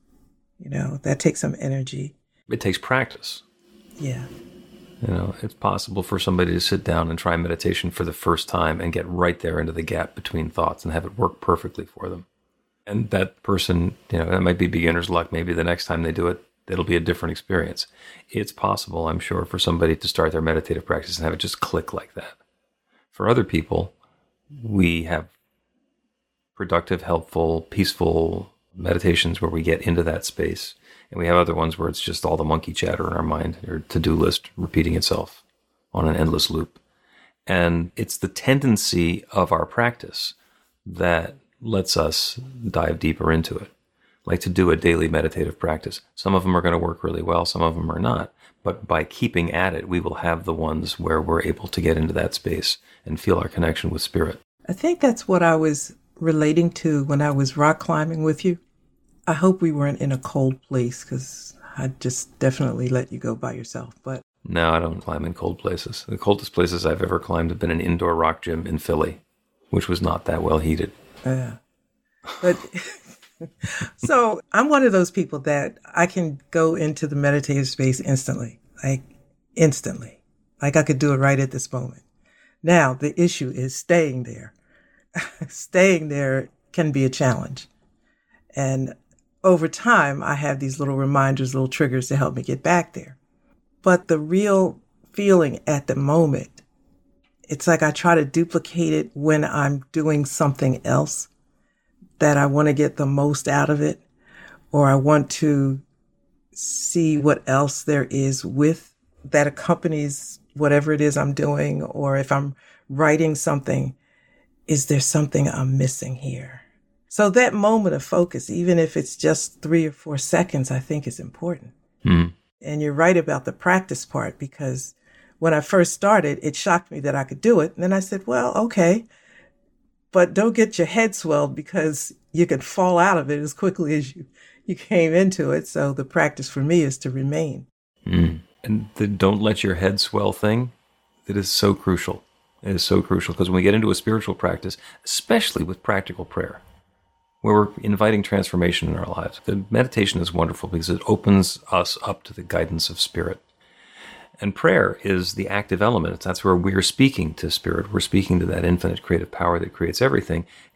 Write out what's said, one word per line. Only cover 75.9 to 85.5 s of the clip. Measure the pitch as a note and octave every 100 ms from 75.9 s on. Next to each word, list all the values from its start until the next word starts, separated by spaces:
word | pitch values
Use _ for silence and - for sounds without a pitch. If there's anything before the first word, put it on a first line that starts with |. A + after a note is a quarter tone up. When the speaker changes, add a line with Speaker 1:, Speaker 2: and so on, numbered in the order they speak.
Speaker 1:
I | - F3
can | F#3 E3 C#3+ -
go | E3 D#3+
into | E3 D#3 C#3+ D3+
the | C#3+
meditative | C#3+ C#3+ C#3 C#3 C3
space | - C3 C3
instantly, | - C3 - C3+ A#2 - _ -
like, | C#3 C3+ - - _ _ _ -
instantly. | D#3 - - - A#2 - _ _ _ _
Like, | C#3+ D#3
I |
could | D3 C3+
do | D3
it | C3+
right | C#3 C3+
at | C3+
this | C3+ -
moment. | B2+ A#2+ - _ _ _ _ _ _
Now, | D#3+ F#3+ F3+
the | D3 D3 D#3
issue | F3 - C3
is | C3 C3
staying | - - E3+ D#3 B2+
there. | A#2 A#2 A2 _ _ _ _ _ _
<laughs> | E3+ - -
Staying | C#3+